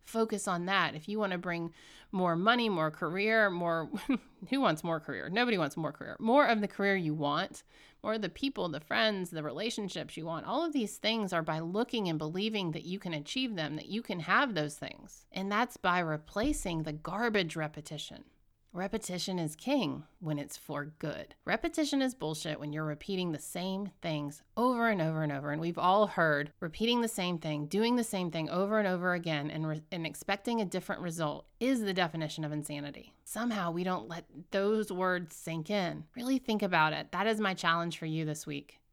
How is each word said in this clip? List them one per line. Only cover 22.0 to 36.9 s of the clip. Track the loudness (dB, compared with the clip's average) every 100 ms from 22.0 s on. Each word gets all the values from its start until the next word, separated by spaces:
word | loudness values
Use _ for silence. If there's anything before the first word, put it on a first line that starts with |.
is | 2
bullshit | 0 -4 -4 -4 -4
when | -4
you're | -2 -2
repeating | -4 -4 -2 0
the | -2
same | -6 -6 -4 -4 -6 _
things | -4 -2 -4 -8 _ 0
over | 2 4 2
and | 4
over | 2 2
and | 0
over. | -2 -2
And | -2
we've | -2 2
all | 4 6 4
heard | 4 4 4 0 -6
repeating | -8 0 2 4
the | 2
same | 0 -2 -2
thing, | -2 -4 0
doing | 2 4 2
the |
same | 2 -2 -2
thing | -2 -2
over | 0 2 2
and | 2
over | 2 2
again | 0 0 -2 -2
and | -2 -2
re-, | -4 -6
and | -6 -4
expecting | -6 -2 -2 0 -2
a |
different | 0 -2 -4 -6
result | -4 -2 -2 -4 -10 _
is | 0 2
the | 2
definition | 2 0 0 -4 -2
of | -4
insanity. | -4 -4 -6 -8 -12 -18 _
Somehow | -10 -4 -2 0 0
we | 0
don't | 0 -2 -4
let | -10 -12 -18 -4
those | 0 2 2 0
words | 0 2 2 -2 -10
sink | -6 -6 0
in. | 0 0 -4 -10 -8
Really | 0 0
think | 2 0
about | 4 6 4